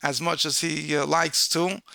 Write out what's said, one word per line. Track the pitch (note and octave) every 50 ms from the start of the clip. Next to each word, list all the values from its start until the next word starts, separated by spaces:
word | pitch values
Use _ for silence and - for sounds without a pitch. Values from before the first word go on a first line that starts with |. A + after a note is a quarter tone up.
as | - C#3+ C3+ B2
much | E3 E3+ E3 D#3 -
as | D#3 C3+ -
he, | - E3 D3+ D#3 D3+ D3+ D3+
uh, | C#3+ C#3
likes | D3 D#3 E3 E3 D#3+ - - - -
to. | - D#3+ E3+ F#3 G3 G3+ - -